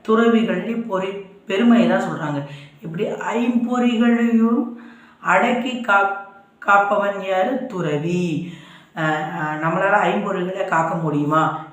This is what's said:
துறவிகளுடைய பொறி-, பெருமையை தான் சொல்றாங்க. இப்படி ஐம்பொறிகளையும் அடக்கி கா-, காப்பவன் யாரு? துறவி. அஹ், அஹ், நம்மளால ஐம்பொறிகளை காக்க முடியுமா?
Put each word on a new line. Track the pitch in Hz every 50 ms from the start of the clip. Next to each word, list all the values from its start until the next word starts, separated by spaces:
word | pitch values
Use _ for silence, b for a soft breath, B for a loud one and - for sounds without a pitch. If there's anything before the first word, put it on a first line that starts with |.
| - -
துறவிகளுடைய | 220 220 233 233 233 220 190 185 180 180 - 226 233 226 233
பொறி-, | - 190 185 190 190 190 - - - - - _
பெருமையை | - 190 214 233 240 233 196 175 170
தான் | 185 190 190 175
சொல்றாங்க. | 156 139 156 147 147 143 143 B B B B B B -
இப்படி | - 165 165 175 214
ஐம்பொறிகளையும் | - - - - - 208 233 240 247 240 233 233 240 247 247 247 240 240 220 240 233 233 233 233 233 226 226 226 233 240 277 - - B B B B B B B B B B
அடக்கி | - - 175 190 - 233 240 240 240 254
கா-, | 247 - - - 202 202 196 196 - - - - - - - _ _ _ -
காப்பவன் | 208 202 202 202 202 208 208 202 202 196 190 190 190
யாரு? | 190 185 - 247 269 - -
துறவி. | - 185 185 165 156 147 147 156 170 180 180 180 165 156 143 B B B B B B B B B B _
அஹ், | 170 160 156 156 151 156
அஹ், | 156 170 170 151 151 156 151
நம்மளால | 160 165 175 185 190 202
ஐம்பொறிகளை | 208 208 185 180 202 208 202 202 185 180 175 185 196 196 190
காக்க | - - 160 165 165 165
முடியுமா? | 165 160 151 147 143 143 147 156 160 151 156 - - - -